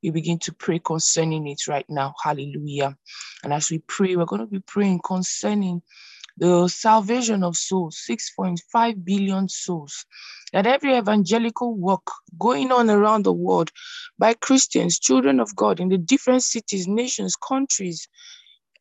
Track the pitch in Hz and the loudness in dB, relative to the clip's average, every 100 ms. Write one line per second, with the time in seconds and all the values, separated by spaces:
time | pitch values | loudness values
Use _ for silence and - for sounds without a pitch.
0 | - 160 160 165 - 165 - 170 - 165 | -2 -4 -2 -4 -4 -8 -4 -4 -2 -2
1 | - - 160 156 151 143 - 147 - 151 | 0 0 0 -2 -6 -8 -4 -4 -4 -4
2 | 135 139 156 147 139 143 147 143 139 139 | -4 -4 -4 -4 -6 -10 -8 -4 -4 -4
3 | _ - - - - 147 - 160 - - | _ -18 -18 -14 -4 -2 -2 -4 -8 -2
4 | 196 180 170 202 226 202 - - 202 180 | 0 2 0 -2 -6 -8 -6 0 2 2
5 | - 185 185 - 208 208 190 175 - - | 0 -4 -4 -4 -2 0 0 -4 -8 -20
6 | - - - - 170 175 180 - 226 220 | -20 -20 -20 -2 4 4 4 2 4 4
7 | 196 240 233 214 180 165 - 190 165 - | 4 -2 0 0 0 -2 -2 -2 -2 -8
8 | - 226 - - 190 175 - 233 233 214 | -8 -6 -6 -6 -4 -4 -2 0 0 -2
9 | 175 196 196 190 190 - - 175 143 - | -2 0 0 0 -2 -4 -6 -6 -6 -16
10 | - - - - - - 202 277 285 254 | -16 -20 -20 -20 -6 0 2 2 2 2
11 | 208 214 170 226 233 226 247 220 180 190 | 2 2 2 2 0 -2 -4 -2 0 -2
12 | - - _ 165 196 269 262 254 233 208 | -2 -14 _ -2 0 0 2 4 6 6
13 | 208 220 190 175 175 180 165 - - - | 6 4 2 0 2 2 2 -4 -18 -16
14 | - _ 220 233 - 262 - - 175 175 | -18 _ 2 2 2 2 4 0 0 0
15 | - 131 254 135 208 92 208 175 185 190 | 4 4 6 4 2 0 0 2 2 0
16 | 165 269 - 254 - 233 - 196 180 208 | 2 0 4 2 2 -4 -4 -6 -2 -2
17 | 254 - 190 175 - 269 269 - 190 165 | -2 -4 -4 -6 -4 -2 -2 -2 -4 -8
18 | - _ - - _ _ _ _ | -12 _ -20 -20 _ _ _ _